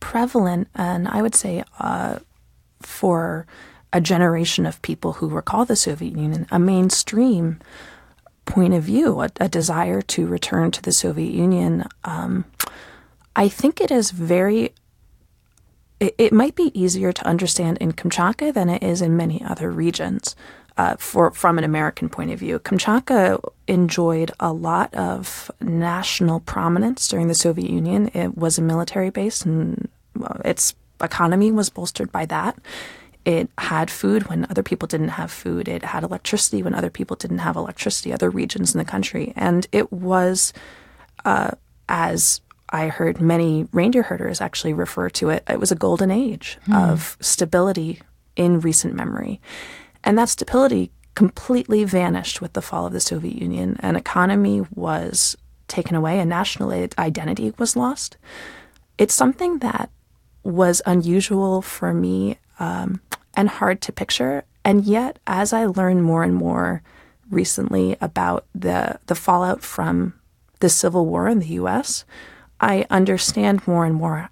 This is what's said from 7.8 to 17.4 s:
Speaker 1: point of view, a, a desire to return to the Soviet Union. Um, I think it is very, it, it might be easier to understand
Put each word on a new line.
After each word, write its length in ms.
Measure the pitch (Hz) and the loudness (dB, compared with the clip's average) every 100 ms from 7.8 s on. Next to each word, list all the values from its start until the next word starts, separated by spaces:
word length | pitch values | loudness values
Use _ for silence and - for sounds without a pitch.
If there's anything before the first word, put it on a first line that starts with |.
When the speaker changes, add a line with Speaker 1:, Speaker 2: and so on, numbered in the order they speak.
| - - - _ _ _ | -20 -20 -20 _ _ _
Speaker 1:
point 300 | - 190 180 | -2 4 4
of 80 | 175 | 4
view, 380 | 160 226 320 180 | 2 2 4 2
a, 80 | 160 - | -2 -2
a 80 | 175 | -2
desire 540 | 165 165 160 175 190 | 0 0 0 0 -2
to 240 | - - 170 | -2 -2 0
return 440 | 175 - 180 170 | -2 -2 2 2
to 100 | - | 0
the 100 | 185 | -2
Soviet 400 | - 175 156 160 | 0 0 -2 -2
Union. 520 | - 180 180 175 165 180 - | 2 2 4 2 0 -4 -10
Um, 400 | 175 165 180 185 - - - - - - _ _ _ - | -8 -6 -2 -4 -4 -8 -10 -10 -20 -20 _ _ _ 2
I 120 | 202 | 2
think 320 | - 277 - | 4 0 2
it 100 | 370 | 2
is 200 | 254 196 | 2 0
very, 640 | 180 165 180 196 220 233 _ _ _ _ _ _ _ _ _ _ _ _ - | -4 0 2 4 2 0 _ _ _ _ _ _ _ _ _ _ _ _ -2
it, 140 | 196 - | -2 4
it 140 | 226 | 6
might 240 | 220 277 - | 6 4 2
be 220 | 330 202 | 0 2
easier 340 | 180 185 185 | 0 2 0
to 140 | - - | 0 0
understand 520 | 170 | 0